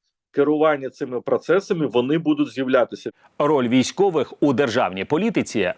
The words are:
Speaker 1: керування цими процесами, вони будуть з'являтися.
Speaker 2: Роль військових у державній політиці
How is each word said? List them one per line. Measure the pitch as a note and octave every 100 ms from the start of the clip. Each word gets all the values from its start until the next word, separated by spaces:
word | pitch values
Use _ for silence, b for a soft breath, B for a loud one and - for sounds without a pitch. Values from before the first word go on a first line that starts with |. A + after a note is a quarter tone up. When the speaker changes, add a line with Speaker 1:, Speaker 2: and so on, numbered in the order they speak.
| _ _ _
Speaker 1:
керування | - C#3+ D3+ D#3 C#3+ C3
цими | - C3 B2
процесами, | D#3 A#2+ - F3+ - F3 C3
вони | A#2+ B2+ E3
будуть | D3+ D3 C3
з'являтися. | C3 C3 C3 A2+ G2+ A2+ b b -
Speaker 2:
Роль | D3 D3 B2
військових | C3 A#2+ - G3 D#3 - -
у | D3
державній | B2+ C3+ A#2 G2 F#2+ F#2+
політиці | D#3 A3+ D#3+ - A2 F2+